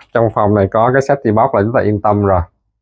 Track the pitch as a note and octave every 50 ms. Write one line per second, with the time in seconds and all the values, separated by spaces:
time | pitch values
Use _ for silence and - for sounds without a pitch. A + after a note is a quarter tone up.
0 | - _ - A#2+ A#2 A2 - A#2+ G#2+ G#2 G#2 G#2 G2 F#2+ - A2 A2+ B2 B2+ C3+
1 | C3 - C#3+ - - A2+ G#2+ A2 A#2 - - G#2+ G2 A2+ A#2+ B2+ G2+ G#2 G#2+ G2+
2 | - G#2+ G#2 G2+ G2+ G2 F#2+ F2+ E2+ - _ _ _ _ _ _